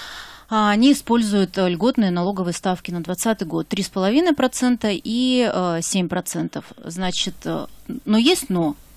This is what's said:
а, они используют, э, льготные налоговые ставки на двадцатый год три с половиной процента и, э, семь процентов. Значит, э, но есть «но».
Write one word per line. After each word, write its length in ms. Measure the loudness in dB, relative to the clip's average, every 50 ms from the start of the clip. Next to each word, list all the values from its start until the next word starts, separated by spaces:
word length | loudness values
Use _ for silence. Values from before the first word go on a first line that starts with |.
| -14 -16 -16 -16 -18 -18 -20 -18 -8 -2
а, 220 | 0 2 2 4
они 200 | 4 6 6 6
используют, 680 | 4 4 2 2 2 2 2 2 2 2 2 2 0
э, 120 | 0 0 0
льготные 420 | 2 2 2 2 2 2 2 2
налоговые 420 | 2 0 0 0 -2 -2 -2 -4 -4
ставки 380 | -2 -2 -2 -2 -2 -4 -8
на 100 | -8 -6
двадцатый 460 | -6 -6 -6 -2 0 -2 -2 -2 -2
год 220 | -4 -4 -4 -4 -4
три 140 | -4 -4 -4
с 60 | -4
половиной 440 | -2 -2 0 2 4 4 4 4 2
процента 560 | 2 0 -2 0 0 0 0 0 0 0 -2
и, 580 | -2 -2 -4 -4 -2 0 0 2 2 2 2 2
э, 300 | 0 0 0 0 -2 -2
семь 280 | -2 -2 -2 0 0 -2
процентов. 560 | -2 -4 -6 -6 -6 -6 -6 -6 -6 -10 -12 -14 -16 -18 -14
Значит, 520 | -12 -8 -6 -4 -4 -2 -4 -4 -6 -6 -8 -8
э, 220 | -6 -6 -6 -8 -10 -14 -16 -12 -12 -12 -6 -2
но 120 | 2 2
есть 320 | 4 4 4 4 2 0 -2
«но». 260 | 0 0 0 0 -4 -6 -12 -20 -20